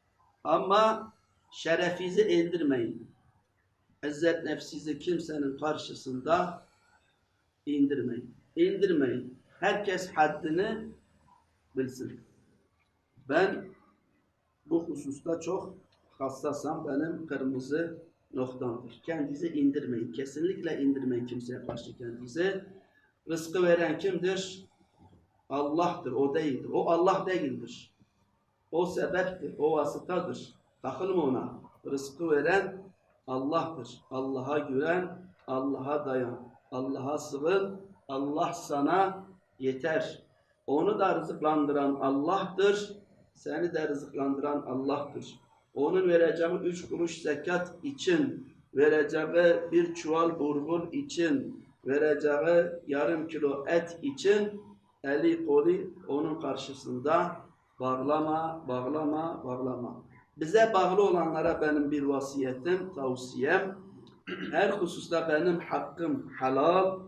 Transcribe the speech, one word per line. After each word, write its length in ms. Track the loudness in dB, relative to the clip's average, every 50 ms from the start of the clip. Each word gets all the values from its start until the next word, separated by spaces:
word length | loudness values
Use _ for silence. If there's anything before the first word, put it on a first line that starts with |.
| _ _ _ _ _ _ _ _ 0
Ama 720 | 2 2 2 4 4 4 6 6 4 2 0 -4 -12 -18 _ _ _ _ _ _ _
şerefinizi 720 | -16 -6 -2 0 2 2 2 0 0 -2 -4 0 2 4
indirmeyin. 840 | 4 6 4 4 4 2 0 0 0 2 2 2 0 -2 -4 -8 -12 -18 -20 _ _ _ _ _ _ _ _ _ _ _ _ _ _ _ _ _ -8
İzzet 400 | -6 -4 0 2 2 2 2 -2
nefsinizi 560 | -4 -4 -6 -6 -10 -12 -10 -8 -6 -8 -4
kimsenin 580 | -2 -2 -2 -2 -2 -4 -4 -2 -2 -2 -2 -2
karşısında 1080 | -2 -2 -2 -2 -6 -10 -12 -12 -8 -8 -8 -6 0 2 2 2 2 0 -6 -10 -16 _ _ _ _ _ _ _ _ _ _ _ _ _ _ _ _ _ _ _ _
indirmeyin. 720 | -4 2 2 4 4 4 0 -2 -2 -4 -6 -8 -12 -16 -20 _ _ _
İndirmeyin. 840 | 2 2 4 4 2 2 2 4 4 2 2 0 -2 -6 -8 -14 -18 _ _ _ -2
Herkes 520 | 0 0 0 0 0 -2 -2 -2 -4 -2 2
haddini 720 | 4 4 4 2 -2 -4 -2 0 0 0 0 -2 -6 -8 -12 -16 -18 _ _ _ _ _ _ _ _ _ _ _ _ _ _ -6
bilsin. 460 | -4 -4 -4 -6 -10 -12 -12 -12 -16 -20 _ _ _ _ _ _ _ _ _ _ _ _ _ _ _ _ _ _ -16 -6 0
Ben 360 | 2 2 2 2 0 -4 -8 -12 -18 -20 _ _ _ _ _ _ _ _ _ _ _ _ _ _ _ _ _
bu 180 | -2 -2 -2 -2
hususta 560 | -2 -6 -8 -8 -10 -10 -8 -6 -6 -4 -4
çok 340 | -4 -4 -4 -4 -6 -8 -14 -18 -20 _ _ _ _ _ _ -8
hassasam, 720 | -8 -6 -6 -6 -6 -4 -4 -4 -4 -6 -6 -6 -6 -4
benim 400 | -2 -2 -2 -2 -4 -8 -8 -8
kırmızı 680 | -6 -4 -4 -4 -4 -4 -4 -2 -2 -2 -2 -4 -6 -10 -16 -20 _ _ _ _ -6
noktamdır. 680 | -4 -4 -4 -4 -6 -6 -6 -6 -6 -10 -14 -18 -12 -8
Kendinizi 420 | -8 -6 -4 -4 -6 -6 -6 -6 -4
indirmeyin. 640 | 0 2 2 2 2 0 -2 -4 -4 -4 -4 -6
Kesinlikle 720 | -6 -6 -8 -6 -4 -4 -2 -2 -2 -4 -4 -4 -2 0
indirmeyin 440 | 0 0 4 6 6 6 6 4 2
kimseye 400 | -2 -4 -4 -4 -6 -6 -6 -6
karşı 320 | -6 -6 -6 -8 -12 -12 -10
kendinizi. 680 | -8 -8 -8 -8 -10 -6 0 2 2 2 2 0 -6 -10 -16 -20 -20 _ _ _ _ _ _ _ _ -4
Rızkı 340 | -4 -4 -4 -2 2 4 6
veren 340 | 6 6 6 6 2 0 0
kimdir? 680 | 0 0 0 0 0 0 0 0 -4 -6 -10 -14 -18 -20 _ _ _ _ _ _ -20 -20 -20 _ _ _ _ _ _ -4
Allah'tır, 600 | -2 -2 0 0 2 2 2 2 0 -2 -6 -4
o 240 | 0 2 2 2 2
değildir. 340 | 0 0 0 -2 -2 -4 -2 -2
O 160 | 0 2 4
Allah 340 | 4 4 4 4 4 2 0
değildir. 680 | -2 -2 -2 -2 -2 -4 -6 -8 -12 -14 -16 -20 -20 _ _ _ _ _ _ _ _ _ _ _ _ _ _ _ _
O 140 | -2 0 0
sebeptir, 720 | 0 0 -2 -2 0 0 0 0 0 -4 -6 -8 -10 -4 0
o 140 | 2 2
vasıtadır. 800 | 4 2 2 0 -2 -6 -6 -4 -2 -2 -2 -4 -6 -10 -12 -16 -18 _ _ _ _ _
Takılma 420 | -8 -8 -6 -4 -2 0 2 2 2
ona. 300 | 2 2 0 -2 -6 -10 -12 -16 -20 -20 _ -8
Rızkı 460 | -6 -6 -4 -6 -8 -8 -6 0 2
veren 520 | 2 4 4 4 4 2 2 0 -6 -12 -16 -18 -20 _ _ _ _ _ _ -6
Allah'tır. 720 | -4 -4 -2 0 0 0 0 -2 -6 -10 -12 -14 -16 -20 -16 _
Allah'a 480 | -6 -6 -4 -4 -4 -4 -2 -2 -2 -2
güven, 580 | -2 0 0 0 2 2 2 0 -2 -4 -8 -12 -16 -20 -20 _ _ -6
Allah'a 580 | -4 -2 -2 -2 -4 -4 -4 -4 -4 -2 -2
dayan. 480 | -2 -2 -2 -2 -2 -6 -8 -12 -16 -20 _ _ _
Allah'a 460 | -8 -6 -4 -4 -4 -4 -4 -4 -4 -6
sığın, 640 | -6 -8 -8 -2 0 2 2 2 2 -2 -4 -10 -14 -20 -20 -20 _ -8
Allah 460 | -6 -4 -4 -2 -2 -2 -2 -2 -4
sana 720 | -6 -8 -6 -2 0 2 4 4 4 4 2 0 -4 -10 -16 -20 -20 _ _ _ -4
yeter. 640 | -2 -2 -2 0 -2 0 0 0 0 -2 -6 -12 -18 _ _ _ _ _ _ _ _ 0
Onu 320 | 0 2 2 2 2 2
da 160 | 2 2 2
rızıklandıran 800 | 0 -2 -4 -4 0 0 2 4 4 2 2 2 2 2 2 0
Allah'tır. 1040 | 0 0 2 2 2 2 2 0 0 0 -2 0 2 4 4 4 2 -2 -6 -10 -14 -20 _ _ _ _ _ _
Seni 400 | _ -10 -8 -4 -2 -2 -2 0
de 140 | -2 -2 -2
rızıklandıran 720 | -2 -4 -6 -8 -6 -2 -2 0 0 0 0 -2 -2 -2
Allah'tır. 800 | -4 -4 -4 -2 0 0 -2 -2 -4 -6 -10 -12 -12 -12 -16 -20 _ _ _ _ _ _ -4
Onun 340 | -2 0 2 2 2 4 6
vereceği 460 | 6 6 6 4 4 2 0 0 0
üç 360 | -2 -2 -4 -4 -4 -6 -8
kuruş 320 | -4 -4 -4 -4 -4 -4
zekat 540 | -4 -2 -2 -2 -2 -2 -2 -2 -2 -4 -8 -10 -10
için, 720 | -10 -8 -2 0 2 4 4 4 2 -2 -6 -12 -16 -20 -20 _ _ 2
vereceği 520 | 4 6 6 6 6 4 2 0 -2 -2 2 4 6 8 8 6 4 2 2
bir 220 | 4 4 4 4 0
çuval 460 | -4 -2 0 2 2 2 2 2 0
bulgur 540 | 0 0 0 0 0 0 -2 -2 -2 -4 -4
için, 720 | -6 -6 -4 -2 0 2 2 2 0 -2 -4 -10 -14 -18 -20 _ _ -4
vereceği 800 | -2 2 2 4 4 4 2 2 2 2 2 4 4 6 6 4 4 -2 -8 -6 -4
yarım 400 | -2 0 2 0 0 -2 -4 -6
kilo 380 | -4 -2 0 0 0 -2 -2 0
et 320 | 0 0 0 -2 -6 -8
için 600 | -6 -6 -6 0 4 4 4 4 2 0 -4 -8 -12 -18 -20 -20 _ _ _ _ -4
eli 420 | -2 0 2 2 2 2 2 2
kolu 260 | 4 4 4 6 4 2 2 -2 -6 -12 -12 -6 -4
onun 320 | -2 -2 -2 -2 -4 -4
karşısında 1000 | -4 -4 -6 -6 -8 -10 -12 -12 -10 -8 -6 -4 0 2 2 2 2 0 -4 -8 -14 -20 _ _ _ _ _ -4
bağlama, 840 | -2 -2 0 0 0 0 0 2 2 0 0 0 -2 -2 -6 -6 -6 -4
bağlama, 760 | -4 -4 -2 -2 -2 -2 -2 -2 -2 -2 -4 -4 -6 -8 -6
bağlama. 600 | -6 -6 -4 -4 -4 -4 -6 -6 -8 -10 -12 -16 -20 -20 -20 -20 _ _ -8
Bize 340 | -2 2 6 6 6 6 6
bağlı 300 | 4 4 4 6 4 6
olanlara 580 | 6 4 4 2 2 0 0 0 0 2 2
benim 300 | 2 2 2 2 2 0
bir 120 | 0 0 0
vasiyetim, 880 | 0 0 0 -2 -4 -4 -2 -2 -2 -2 -2 0 0 0 0 -2 -4 -6
tavsiyem, 840 | -4 -2 -2 -2 -4 -6 -8 -4 -2 0 2 2 2 0 -2 -6 -10 -14 -18 -20 -20 -20 -20 -20 -18 _ -12 -10 -8 -6 -2
her 180 | 2 2 4 4
hususta 600 | 2 0 -2 -2 -4 -6 -6 -2 -2 0 2 2
benim 300 | 2 4 4 2 2 0
hakkım 720 | -2 -4 -4 -4 -4 -6 -6 -4 -2 -2 -2 -2 -4 -8 -6 -2
helal, 600 | 0 2 4 4 6 6 6 6 4 4 2 -2 -6